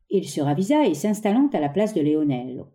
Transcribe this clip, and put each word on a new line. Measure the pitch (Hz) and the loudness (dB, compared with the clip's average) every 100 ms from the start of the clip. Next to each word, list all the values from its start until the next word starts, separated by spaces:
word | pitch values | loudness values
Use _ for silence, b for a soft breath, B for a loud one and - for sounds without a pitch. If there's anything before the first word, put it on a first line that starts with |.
| - | -4
il | 196 147 | -4 -2
se | - | -2
ravisa | 143 147 190 294 269 | 0 0 2 2 2
et | |
s'installant | 143 208 208 208 220 285 | 2 0 0 0 2 2
à | 190 | 0
la | 151 | -2
place | 143 214 | 0 0
de | 196 | 0
Leonello. « | 147 151 147 123 127 127 - | 0 2 0 -2 -6 -12 -14